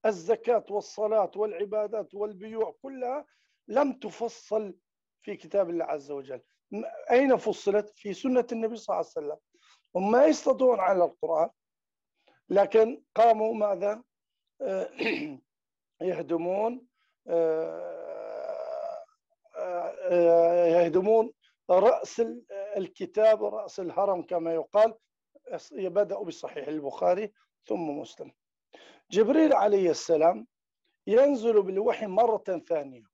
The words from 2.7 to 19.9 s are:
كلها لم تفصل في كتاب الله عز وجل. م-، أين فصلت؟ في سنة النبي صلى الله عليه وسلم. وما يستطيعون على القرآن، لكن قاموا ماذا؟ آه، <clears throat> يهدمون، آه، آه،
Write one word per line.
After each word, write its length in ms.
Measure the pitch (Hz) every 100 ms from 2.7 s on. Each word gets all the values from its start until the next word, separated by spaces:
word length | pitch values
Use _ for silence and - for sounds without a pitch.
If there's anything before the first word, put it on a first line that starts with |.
| -
كلها 440 | 269 269 247 277 294 _ _ _ -
لم 240 | 220 285
تفصل 840 | - 202 - 233 - - 214 208 175 _ _ _ _
في 140 | - 202
كتاب 340 | 156 202 180
الله 140 | 170
عز 260 | 165 151 139
وجل. 300 | 143 135 127 _ _ _
م-، 120 | 202 392 679 -
أين 260 | 247 277 233
فصلت؟ 560 | 220 190 - 202 208 _
في 180 | 208
سنة 320 | 185 262 254 240
النبي 240 | 233 226 226
صلى 180 | 208
الله 160 | 185 165 -
عليه 100 | 147
وسلم. 120 | 151 _ _ _ _ _
وما 320 | 180 196 240 302
يستطيعون 540 | 302 - 240 254 226
على 240 | 185 190
القرآن، 460 | 170 - 160 160 160 _ _ _ _ _ _ _ _ _ _
لكن 540 | 190 196 220 220 262 _
قاموا 400 | - 233 220 220
ماذا؟ 480 | 226 208 190 202 220 _ _ _ _ _ _
آه، 260 | 269 190 - -
<clears throat> 440 | 226 - 151 - _ _ _ _ _ _
يهدمون، 840 | 180 160 147 165 175 190 220 247 _ _ _ _ -
آه، 1800 | 170 165 160 165 165 175 165 170 - 110 - - - 64 65 62 - - _ _ _ _ 165
آه، 380 | 180 175 170